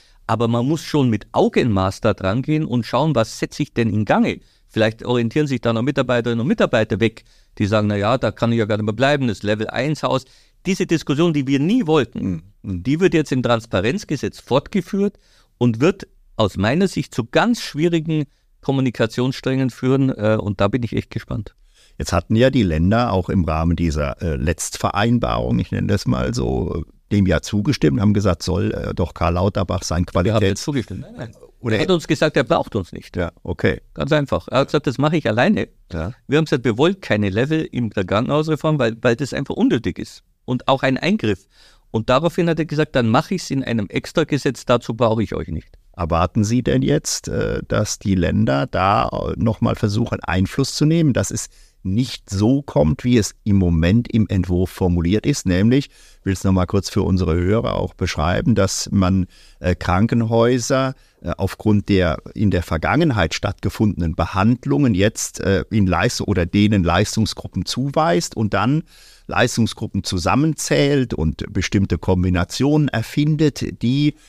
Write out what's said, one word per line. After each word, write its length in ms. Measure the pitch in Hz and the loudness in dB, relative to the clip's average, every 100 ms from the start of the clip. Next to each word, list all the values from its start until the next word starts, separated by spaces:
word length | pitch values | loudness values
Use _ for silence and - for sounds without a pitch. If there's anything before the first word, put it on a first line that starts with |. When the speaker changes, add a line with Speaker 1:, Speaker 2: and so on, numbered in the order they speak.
| _ _ - | _ _ -2
Speaker 1:
Aber 220 | 110 117 | 0 2
man 180 | 120 127 | 0 0
muss 160 | 160 | -2
schon 300 | - 151 131 | -2 0 2
mit 160 | 104 - | 0 -2
Augenmaß 680 | 117 208 226 139 98 95 - | 0 2 2 2 2 0 0
da 140 | 110 98 | 0 0
dran 260 | 95 113 | -2 -2
gehen 240 | 135 156 156 | 0 -2 0
und 220 | 123 110 | -2 -2
schauen, 260 | 120 160 | 0 0
was 240 | 127 113 - | 0 -2 -4
setze 240 | 156 - | -8 -6
ich 120 | 147 - | -6 -2
denn 160 | 113 | 0
in 100 | 107 | 0
Gange. 360 | 104 180 208 76 _ _ _ | 2 2 2 -2 _ _ _
Vielleicht 360 | - 110 110 - | 0 0 0 -2
orientieren 420 | 123 117 151 151 | 0 0 0 0
sich 140 | 127 | 0
da 100 | 117 | 0
noch 100 | 113 | 0
Mitarbeiterinnen 600 | 127 143 127 120 117 117 | 0 -2 0 0 0 -2
und 60 | 127 | 0
Mitarbeiter 520 | 226 208 120 110 98 | 0 2 2 0 0
weg, 240 | 113 - _ _ _ - | -2 -2 _ _ _ -4
die 80 | 101 | 0
sagen, 220 | 107 104 | 2 0
"Na 80 | 101 | 0
ja, 220 | 101 127 | 0 0
da 140 | 113 | -2
kann 200 | - 117 | -2 0
ich 60 | 117 | 0
ja 60 | 104 | 0
gar 100 | 104 | -2
nicht 80 | |
mehr 100 | 107 | -2
bleiben, 360 | 104 135 147 127 | 0 0 2 0
das 120 | 98 | -2
Level 260 | 101 107 110 | -2 -2 -2
eins 340 | 107 139 151 | -4 -4 -4
Haus." 220 | 131 131 - _ _ _ 180 | -2 -4 -6 _ _ _ -4
Diese 200 | 190 185 | -2 0
Diskussion, 460 | 165 - 139 175 | -2 0 0 2
die 160 | 147 131 | 0 0
wir 120 | 139 | 0
nie 260 | 156 254 160 | 2 0 2
wollten, 560 | 156 120 - 98 85 - _ | 0 0 -4 -6 -6 -10 _
Speaker 2:
Mhm. 220 | 104 90 | -8 -6
Speaker 1:
die 160 | 90 156 | -2 2
wird 140 | 185 | 2
jetzt 180 | 165 147 | 2 0
im 100 | 131 | -2
Transparenzgesetz 1000 | 117 117 - 101 104 185 - 147 104 - | 0 -2 0 -2 0 -4 -6 -6 -6 -8
fortgeführt 760 | - 127 - 202 - - - - _ _ _ - | -2 -2 0 -4 -2 -2 -2 -4 _ _ _ -2
und 220 | 123 110 | 0 2
wird 280 | 156 190 - _ _ - | 0 0 -8 _ _ -2
aus 220 | 107 - | -2 0
meiner 320 | 101 151 196 | 0 0 0
Sicht 260 | - - - | -2 -6 -6
zu 80 | |
ganz 380 | 117 156 202 233 | -2 0 0 0
schwierigen 640 | - 143 170 170 160 156 143 _ _ _ | -4 -2 0 0 0 -2 -4 _ _ _
Kommunikationssträngen 1080 | - 135 131 - 113 - 127 - - 131 131 | -2 0 0 0 -2 0 -2 -2 -2 -2 -2
führen, 400 | - 131 135 131 | -2 0 2 2
äh, 280 | - 107 110 | 0 0 0
und 200 | 104 98 | -2 0
da 80 | 101 | 0
bin 160 | 123 | 0
ich 100 | 117 | -4
echt 160 | - - | -4 -6
gespannt. 440 | - - 117 - _ _ _ _ - | -10 -8 -8 -10 _ _ _ _ -12
Speaker 2:
Jetzt 140 | - | -4
hatten 240 | 87 - 110 | -2 0 2
ja 140 | 131 | 4
die 140 | 135 | 4
Länder 500 | 98 78 90 113 120 | 2 2 2 2 0
auch 160 | 95 - | -2 0
im 160 | 98 80 | 0 0
Rahmen 320 | 80 82 85 | 0 0 0
dieser, 440 | 85 76 71 - | 0 0 -4 -4
äh, 140 | 87 69 | -4 -2
Letztvereinbarung, 1200 | 76 80 - - 107 101 113 120 120 113 117 139 | -2 -2 -6 -4 -4 0 2 2 0 -2 0 -2
ich 120 | - | -2
nenne 160 | 101 95 | -2 0
das 180 | 101 - | 0 0
mal 280 | 127 - | -2 -2
so, 500 | 123 120 127 78 82 - _ - | -2 -2 -2 -4 -6 -8 _ -2
dem 140 | 104 92 | 0 2
ja 160 | 78 | 2
zugestimmt, 600 | - 104 104 - - 131 | 0 -2 0 2 2 2
haben 120 | 104 | 2
gesagt, 300 | 104 98 85 | 2 2 0
soll, 300 | - 90 104 | -2 -2 -2
äh, 200 | - - | -4 -6
doch 200 | - 85 | -4 -4
Karl 220 | - 87 87 | -2 0 2
Lauterbach 480 | 98 101 92 90 | 0 0 -2 -4
sein 220 | - 82 90 | -2 -2 0
Speaker 1:
Wir 220 | - 90 | 0 2
haben 60 | 107 | 2
Speaker 2:
Qualitäts- 80 | 98 | 2
Speaker 1:
nicht 80 | 101 | 0
zugestimmt. 440 | - 143 - 95 | -2 -4 -4 -10
Nein, 140 | 147 120 | -14 -14
nein. 140 | 117 - - _ | -16 -16 -20 _
Speaker 2:
Oder 180 | 120 110 | -4 -2
Speaker 1:
Er 40 | |
hat 80 | 180 | 2
Speaker 2:
er 60 | 180 | 0
Speaker 1:
uns 120 | - | 0
gesagt, 300 | 156 156 151 | 0 0 0
er 60 | |
braucht 320 | 127 - - 107 | 0 0 -2 -6
uns 160 | 95 | -6
nicht. 240 | 87 - - | -12 -10 -6
Speaker 2:
Ja, 160 | 85 - | -6 -6
okay. 380 | - 87 101 62 - | -10 -2 -2 -2 -8
Speaker 1:
Ganz 180 | - 101 | -8 -2
einfach. 360 | 151 143 90 - | 0 0 -4 -2
Er 120 | 127 | -2
hat 80 | 135 | 0
gesagt, 200 | 151 151 | 0 -2
"Das 100 | 123 | -2
mache 200 | 147 160 | 0 0
ich 100 | 113 | 0
alleine." 420 | 107 151 214 - _ - | 0 2 2 -2 _ -12
Speaker 2:
Ja. 220 | 82 82 - - | -8 -8 -8 -2
Speaker 1:
Wir 100 | 143 | 0
haben 80 | 160 | 2
gesagt, 200 | 143 123 | 0 0
"Wir 120 | 110 | 2
wollen 240 | 165 196 | 2 0
keine 280 | - 107 101 | -2 0 0
Level 320 | 95 135 160 | 0 0 -2
in 260 | - 123 117 | -2 -4 -4
der 160 | 104 92 | -4 -2
Krankenhausreform, 720 | 98 127 147 156 151 160 151 | 0 0 -2 0 -2 0 0
weil, 180 | 117 113 | 0 0
weil 140 | 123 120 | 0 0
das 180 | 139 | -2
einfach 220 | 135 139 - | -6 -6 0
unnötig 420 | 254 139 95 - | 2 2 -2 -6
ist 260 | - - _ _ - | -10 -14 _ _ -6
und 220 | 127 - | -4 0
auch 160 | 135 | 2
ein 140 | 135 131 | 2 0
Eingriff." 500 | 160 214 214 190 _ _ - _ _ | 0 0 0 -2 _ _ -20 _ _
Und 200 | 110 113 | -6 0
daraufhin 380 | 131 165 175 170 | 2 2 0 0
hat 100 | 160 | 0
er 60 | 160 | -2
gesagt, 300 | 147 156 135 | -2 0 2
"Dann 140 | 113 | 2
mache 260 | 123 - 185 | 2 0 -4
ich's 140 | - | -4
in 140 | 139 | -4
einem 240 | 123 117 101 | -2 -2 -2
Extragesetz, 800 | 131 - - 151 143 147 120 - | -4 -2 -2 0 0 -2 -4 0
dazu 280 | 120 - | 0 0
brauche 300 | 113 117 113 | 0 0 2
ich 100 | 101 | -2
euch 140 | - 78 | -4 -6
nicht." 300 | 78 - - _ | -8 -10 -20 _
Speaker 2:
Erwarten 500 | - 85 82 90 - | -6 -2 0 2 2
Sie 180 | 101 120 | 2 2
denn 220 | 123 135 | 2 2
jetzt, 440 | 135 151 - - - | 2 0 -2 -8 -6
äh, 340 | - 110 - - | -4 -2 -4 -2
dass 300 | 110 107 - | -2 -2 -4
die 160 | 107 | 0
Länder 540 | 92 82 95 113 139 135 | 0 2 2 2 0 -2
da, 400 | 92 95 110 123 | 0 2 2 0
äh, 260 | - - - | -2 -6 -2
noch 260 | 113 107 | -2 0
mal 140 | 113 110 | -2 0
versuchen, 440 | 110 104 117 110 | 0 0 -2 -4
Einfluss 540 | - 90 95 - 135 - | -2 0 0 0 -2 2
zu 100 | 151 | 2
nehmen, 280 | 165 156 | 4 4
dass 180 | 104 - | 2 -2
es 160 | 113 - - - _ | -4 -10 -16 -20 _
nicht 480 | - 98 127 - - | -4 -2 -2 -6 -6
so 320 | 98 107 139 | 0 2 2
kommt, 420 | 143 147 151 147 | 0 0 2 2
wie 140 | 123 120 | 2 2
es 160 | 101 - - | 2 -4 0
im 100 | 98 | 2
Moment 560 | 87 85 82 113 120 | 4 4 4 4 2
im 160 | 113 104 | 0 2
Entwurf 420 | 98 87 90 92 | 0 0 0 0
formuliert 560 | - 92 87 85 104 - | 0 0 2 2 2 0
ist? 200 | 147 92 | -2 0
Nämlich, 400 | 90 110 135 - | 2 4 2 0
ich 400 | _ - - - | _ -20 -10 -4
will's 180 | 92 | -2
noch 80 | 98 | 2
mal 140 | 92 90 | 2 2
kurz 240 | 101 - | 0 -2
für 120 | 107 | -2
unsere 340 | 87 92 87 82 | 0 0 2 0
Hörer 400 | 90 110 120 50 | 2 0 0 -2
auch 160 | 92 | -4
beschreiben, 600 | - 90 - 80 90 - | -4 -6 -2 -2 0 2
dass 360 | 101 98 - - | 2 2 -2 -2
man, 340 | 98 92 95 87 _ - - | 0 2 2 0 _ -20 -6
äh, 140 | 82 | -4
Krankenhäuser, 1200 | 90 - 90 113 120 113 117 117 127 117 135 131 131 _ _ | -2 0 2 2 2 2 2 4 2 0 0 0 -4 _ _
äh, 100 | 85 - | -8 -4
aufgrund 500 | 95 - 107 104 - | -4 -2 2 2 4
der 280 | 98 87 73 - - | 2 2 0 -6 -2
in 160 | 101 | 0
der 100 | 90 | 0
Vergangenheit 720 | - 80 80 120 165 110 82 | 0 -2 0 2 2 2 0
stattgefundenen 800 | - 101 - 82 - 107 - 85 82 | -2 -4 -4 -4 0 0 0 -2 -2
Behandlungen 800 | 80 95 104 127 139 143 135 | -2 2 2 2 0 2 2
jetzt, 460 | 92 104 - - - | 4 2 0 -10 -4
äh, 240 | - 95 - | 0 0 0
in 160 | 110 92 | 0 2
Leist-, 340 | 85 113 - | 2 0 -2
oder 240 | - 92 82 | -2 0 2
denen 380 | 104 104 107 | 4 4 4
Leistungsgruppen 800 | 85 87 104 - 107 - - 98 87 | 2 2 0 0 -2 -4 -8 -8 -6
zuweist 720 | - 139 147 160 175 - - | -4 -2 0 2 0 -2 -2
und 180 | 107 | -2
dann 300 | 101 110 151 - - - - - | 0 0 0 -2 -16 -20 -20 -6
Leistungsgruppen 720 | 90 123 - 110 - 107 101 | 0 0 2 -2 -2 -6 -6
zusammenzählt 1120 | - 92 85 110 156 147 - 147 143 143 123 | -4 -2 0 2 2 -2 0 2 2 2 0
und 380 | - 78 - - | -2 -2 -2 -6
bestimmte 460 | 101 - 101 98 85 | -4 0 0 0 -2
Kombinationen 920 | - 92 90 90 87 - 135 151 143 | 0 0 2 0 -2 -2 2 2 2
erfindet, 920 | 107 110 - 147 151 156 - - - | -2 -4 -2 0 2 0 0 -8 -2
die, 340 | 113 135 147 - | 0 2 0 -2